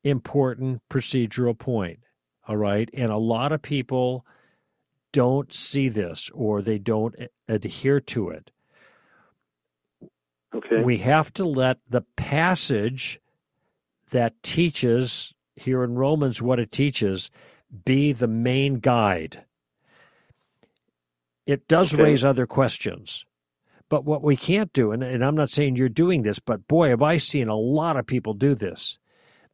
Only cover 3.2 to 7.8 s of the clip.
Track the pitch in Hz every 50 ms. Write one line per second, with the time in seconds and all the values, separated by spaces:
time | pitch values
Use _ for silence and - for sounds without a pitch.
3.2 | 113 113 117 113 131 147 156 147 - - 147 139 123 - 131 127 123 123 127 123
4.2 | - _ _ _ _ _ _ _ _ _ _ _ _ _ _ _ _ _ - 143
5.2 | 123 123 131 143 135 - - - - - - 143 135 127 104 107 92 85 82 -
6.2 | - - - - 117 107 104 104 95 113 107 101 98 120 110 107 110 117 - -
7.2 | 123 - _ _ _ - 110 104 - - - -